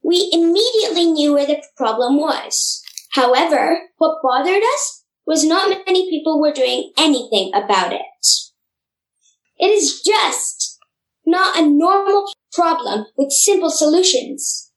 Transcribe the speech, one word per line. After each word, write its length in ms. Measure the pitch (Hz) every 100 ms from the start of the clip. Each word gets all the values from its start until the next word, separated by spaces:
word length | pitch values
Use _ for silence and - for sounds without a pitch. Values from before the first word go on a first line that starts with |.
We 260 | 370 359 359
immediately 720 | 339 330 359 480 453 440 339 339
knew 280 | 311 294
where 120 | 285 285
the 160 | 294 - _
problem 400 | 233 220 247 285
was. 680 | 311 - - - - - - - -
However, 640 | - 247 254 330 302 311 339 - _
what 240 | 320 320
bothered 400 | 262 254 311 392
us 420 | 453 571 - - _ _ -
was 180 | 311
not 320 | 302 349 415 381
many 240 | - 370 370
people 320 | 311 320 302
were 120 | 302
doing 400 | 277 254 247 - -
anything 540 | 311 254 - 208 185
about 400 | 202 202 196 175
it. 80 | - - _ - - - _ _ _ _ _ _ _ _ _ _ _
It 80 | 381
is 340 | 415 302 -
just 800 | - 415 175 - - - - - _ _ _ _ -
not 320 | 359 381 339
a 80 | 302
normal 680 | 294 339 392 392 403 392 - _
problem 540 | - 339 330 - 214 214 -
with 160 | 277
simple 380 | - - 381 330
solutions. 1000 | - 302 339 370 233 - 277 - - -